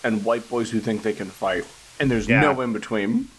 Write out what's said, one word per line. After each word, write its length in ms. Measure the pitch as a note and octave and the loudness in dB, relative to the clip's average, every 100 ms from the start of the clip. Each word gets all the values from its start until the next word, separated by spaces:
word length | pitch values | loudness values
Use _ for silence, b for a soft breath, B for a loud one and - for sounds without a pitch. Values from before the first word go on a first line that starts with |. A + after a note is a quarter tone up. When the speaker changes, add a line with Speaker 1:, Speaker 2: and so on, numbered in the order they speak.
Speaker 1:
and 200 | A#2+ A2 | -2 0
white 240 | G#2 A#2 - | 0 0 -2
boys 200 | A#2+ A2+ | -4 -2
who 80 | A2+ | -2
think 220 | A2+ G#2+ | -2 -2
they 100 | G#2+ | -2
can 160 | G#2 F#2+ | -4 -8
fight. 360 | - G2 F2+ - - - - | -4 -2 -2 -6 -14 -16 -2
And 120 | C#3 | 0
there's 160 | A#2 G#2 | 2 4
Speaker 2:
Yeah. 140 | A2+ | 4
Speaker 1:
no 200 | D3 C3 | 4 2
in 120 | B2 | -2
between. 560 | G#2+ - A2 G2+ A#2+ - | -4 -2 -2 0 0 -2